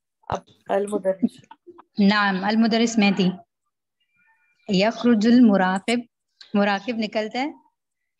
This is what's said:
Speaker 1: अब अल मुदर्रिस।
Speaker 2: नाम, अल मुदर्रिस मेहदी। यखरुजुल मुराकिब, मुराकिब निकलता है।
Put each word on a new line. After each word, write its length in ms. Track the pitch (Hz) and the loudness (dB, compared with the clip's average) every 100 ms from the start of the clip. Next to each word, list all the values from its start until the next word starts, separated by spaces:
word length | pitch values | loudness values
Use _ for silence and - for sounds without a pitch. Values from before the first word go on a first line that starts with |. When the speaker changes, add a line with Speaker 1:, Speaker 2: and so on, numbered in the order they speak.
| _ _ - | _ _ -12
Speaker 1:
अब 140 | - - _ - | -12 -12 _ -4
अल 160 | 196 202 | -4 -4
मुदर्रिस। 540 | 208 190 190 247 - - - - - _ - | -4 -4 -2 -4 -6 -20 -20 -20 -20 _ 0
Speaker 2:
नाम, 480 | 202 214 202 185 196 | 2 2 0 -2 -2
अल 100 | 220 | 0
मुदर्रिस 420 | 226 226 233 220 | 0 0 0 2
मेहदी। 320 | 202 190 185 - - _ _ _ _ _ _ _ _ _ _ _ - | 2 2 -2 -4 -12 _ _ _ _ _ _ _ _ _ _ _ -4
यखरुजुल 680 | 190 214 233 240 226 226 247 | 0 0 0 0 2 4 6
मुराकिब, 680 | 226 190 185 190 - 240 240 _ _ - - 202 | 6 4 0 -2 -4 -6 -8 _ _ -20 -6 -2
मुराकिब 420 | 202 196 196 226 | -2 -2 -6 -8
निकलता 420 | 214 220 220 240 | -6 -6 -6 -6
है। 160 | 294 - _ _ _ _ _ | -8 -10 _ _ _ _ _